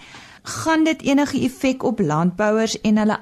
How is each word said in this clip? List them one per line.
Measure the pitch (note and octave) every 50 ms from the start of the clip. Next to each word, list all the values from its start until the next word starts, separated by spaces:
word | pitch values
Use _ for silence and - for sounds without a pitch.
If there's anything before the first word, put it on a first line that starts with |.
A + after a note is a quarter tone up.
| - - - - - - - - -
Gaan | - - - - D#4 D#4+ D#4+ D#4+
dit | D#4+ D#4 D#4 -
enige | B3 C#4 C#4 D4 C#4 C#4 C4+
effek | - B3+ - - - C4 C4 C4 -
op | B3+ A3+ -
landbouers | G3+ D3 D3 D#3 E3+ F3+ F3 - G#3+ G#3 G#3+ A3 A3 A3 - -
en | - G#3+ G#3+
hulle | G#3+ G#3+ G#3+ G#3+ -